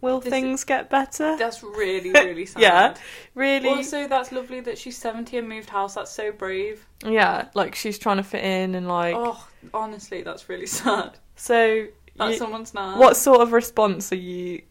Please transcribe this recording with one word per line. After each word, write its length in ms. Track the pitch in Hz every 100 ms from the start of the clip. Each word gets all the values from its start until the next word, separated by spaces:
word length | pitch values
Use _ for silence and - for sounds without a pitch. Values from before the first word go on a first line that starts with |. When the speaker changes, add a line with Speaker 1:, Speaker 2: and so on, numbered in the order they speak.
Speaker 1:
Will 180 | 254 262
Speaker 2:
This 100 | 254
Speaker 1:
things 280 | 262 262 262
Speaker 2:
is 40 | -
Speaker 1:
get 240 | 269 -
better? 480 | 269 269 - 311 311
Speaker 2:
That's 260 | 233 233
really, 480 | 214 208 196 190 180
really 340 | 185 185 165 190
Speaker 1:
<laughs> 20 |
Speaker 2:
sad. 140 | -
Speaker 1:
Yeah, 340 | 214 175 214 - - - - -
really. 340 | 269 277 262
Speaker 2:
Also, 360 | 269 269 294 285
that's 280 | 269 254
lovely 260 | 254 247 254
that 180 | 240 -
she's 200 | - 247
seventy 400 | 233 226 233 247
and 100 | 226
moved 220 | 220 208
house. 240 | 202 196 202
That's 160 | -
so 220 | - 214
brave. 520 | 208 190 190 202 214 _ _ 214
Speaker 1:
Yeah, 420 | 220 185 175 -
like, 200 | 208 185
she's 240 | - 220 202
trying 200 | - 196
to 60 |
fit 200 | 196 -
in 320 | 190 185 185 185
and, 140 | 180
like, 260 | 175 175 196
Speaker 2:
Oh, 320 | 233 233 - - -
honestly, 500 | 220 220 214 - 185
that's 260 | - 160 -
really 160 | 180 190
<laughs> 160 | -
sad. 360 | 240 208 - - _ -
Speaker 1:
So, 500 | - 233 226 220 214 - - -
Speaker 2:
That's 160 | 214
Speaker 1:
you, 40 | 226
Speaker 2:
someone's 360 | 233 220 226
nan. 260 | 208 196 196
Speaker 1:
what 160 | 254 -
sort 240 | - 254
of 140 | 240
response 580 | 233 233 - 214 180 202
are 40 | 185
you 460 | 180 180 180 175 -